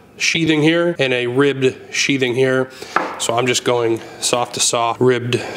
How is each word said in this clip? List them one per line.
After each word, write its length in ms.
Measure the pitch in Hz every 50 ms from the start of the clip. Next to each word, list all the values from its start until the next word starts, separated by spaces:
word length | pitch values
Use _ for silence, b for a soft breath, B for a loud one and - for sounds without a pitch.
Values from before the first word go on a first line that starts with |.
| - - -
sheathing 440 | - - - - 165 165 156 160 151
here 360 | 147 156 165 170 170 175 165 -
and 140 | 139 131
a 160 | 127 123 123 120
ribbed 680 | 120 135 143 143 135 131 131 127 113 - - - -
sheathing 400 | - - - 139 131 127 123 120
here. 340 | 127 131 131 131 131 131 131 B B B B B B B B B -
So 180 | - - 117 120
I'm 80 | 127
just 160 | 123 120 -
going 380 | - 131 123 120 117 113 113 110 - - - -
soft 360 | - - - 123 120 - -
to 60 | 127
soft, 400 | - - - 120 117 117 113 -
ribbed 340 | 120 127 127 120 117 120 120 110 B B B